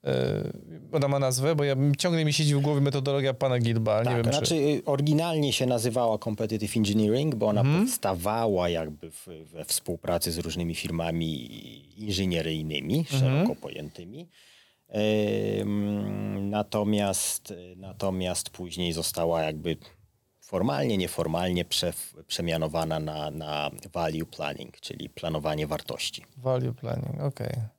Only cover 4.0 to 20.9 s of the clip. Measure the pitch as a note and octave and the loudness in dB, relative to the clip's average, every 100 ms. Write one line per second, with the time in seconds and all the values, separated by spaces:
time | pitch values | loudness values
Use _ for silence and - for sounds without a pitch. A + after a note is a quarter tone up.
4 | A#2+ A#2+ A#2 C#3+ - E3 C#3+ C#3+ - C#3 | 4 2 2 2 2 2 4 2 0 0
5 | D3 D3+ E3+ D#3+ C#3+ A#2 B2+ A#2+ A#2 A#2 | 4 4 4 2 2 2 2 2 2 2
6 | A#2 A2 - G#2+ A2 A2 G#2 A#2 G2+ G#2 | 2 2 -2 -2 -2 -2 0 2 4 4
7 | G#2+ A#2 D#3 A#2 G#2+ G#2 C3+ D#3+ A#3+ B3 | 4 4 2 2 2 4 4 4 2 0
8 | G2+ F#2 F#2 A2 A#2 F#2+ F2 E2+ D#2 D2 | -2 0 0 2 4 4 4 2 -2 -8
9 | E2 - - D#2+ D#2 E2 D2+ - - E2+ | -16 -18 -16 -16 -16 -12 -4 -4 -4 -6
10 | - F2 - E2 E2 D#2+ E2+ E2 - E2 | 0 0 0 -2 -4 -2 -2 -2 -4 -2
11 | E2 E2 D#2+ D2 A#1+ A1+ - A#1 C#2+ - | -2 0 0 -2 -8 -14 -16 -18 -20 -12
12 | G#2+ F#2 F#2+ E2+ D#2+ D#2+ D#2 D2+ C#2+ C3 | -4 0 2 2 0 -2 -4 -6 0 0
13 | D#3+ C#3 C3 C#3 G#3 - - - D3+ - | 0 2 2 4 2 -2 -8 -10 -12 -12
14 | F2 B2+ F3 _ - - _ _ _ G#2+ | -16 -16 -18 _ -20 -20 _ _ _ 0
15 | G#2+ G#2+ G#2+ G#2 G#2 G#2 G2+ G2+ G#2 G#2 | 2 2 2 0 0 0 0 0 0 0
16 | G2+ G2+ G#2 G2 G2 G#2 G#2 G#2+ G#2 G#2 | -2 -4 -4 -4 -2 -2 0 0 2 2
17 | G2+ F#2+ - - - F#2 F2+ F2+ F#2+ G2+ | 2 0 -2 -4 -8 -16 -16 -16 -14 -4
18 | G2 F#2 F2+ F2 - - F2+ E2 F2 E2 | -2 0 0 -2 -6 -10 -10 -2 -2 0
19 | D#2+ - E2 E2 D#2 D#2 E2 D#2 - - | -4 0 2 2 0 -2 -4 -4 -6 -20
20 | _ _ _ _ - F#2+ G#2+ C#3+ B2 | _ _ _ _ -6 -2 0 0 0